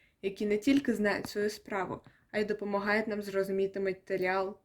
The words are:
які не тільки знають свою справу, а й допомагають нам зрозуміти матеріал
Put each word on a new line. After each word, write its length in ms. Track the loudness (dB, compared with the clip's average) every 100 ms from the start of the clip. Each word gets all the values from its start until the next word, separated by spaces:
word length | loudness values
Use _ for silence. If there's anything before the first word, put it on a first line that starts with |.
| _ _
які 240 | -6 -2 0
не 120 | 2
тільки 360 | 4 4 4
знають 360 | 2 2 0 -4
свою 200 | -2 -2
справу, 520 | -4 -6 -4 -4 -6 -12 _ _
а 80 | -2
й 60 | -2
допомагають 640 | -2 -2 -2 2 2 0
нам 140 | -4
зрозуміти 580 | -2 0 2 2 0 0
матеріал 800 | -2 -2 -2 0 2 2 0 -6